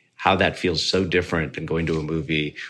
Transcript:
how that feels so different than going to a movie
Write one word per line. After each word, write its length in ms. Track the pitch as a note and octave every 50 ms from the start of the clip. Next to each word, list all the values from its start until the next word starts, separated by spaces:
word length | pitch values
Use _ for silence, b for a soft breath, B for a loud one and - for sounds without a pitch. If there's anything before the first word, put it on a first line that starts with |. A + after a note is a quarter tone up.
| b b b
how 200 | - - F#2+ F#2+
that 220 | F#2 G2 E2 - -
feels 280 | - F2+ E2 D#2 -
so 180 | - - F#2+ G2
different 500 | E2+ F2+ F2+ E2+ - F2+ E2 D#2 C#2 -
than 120 | D2+ D#2+
going 200 | D2+ D#2+ D#2+ E2
to 120 | D#2+ D#2+ D#2+
a 60 | D2+
movie 520 | D2+ E2 D#2+ D2 C#2+ D#2+ D2+ D2+ D2 B B B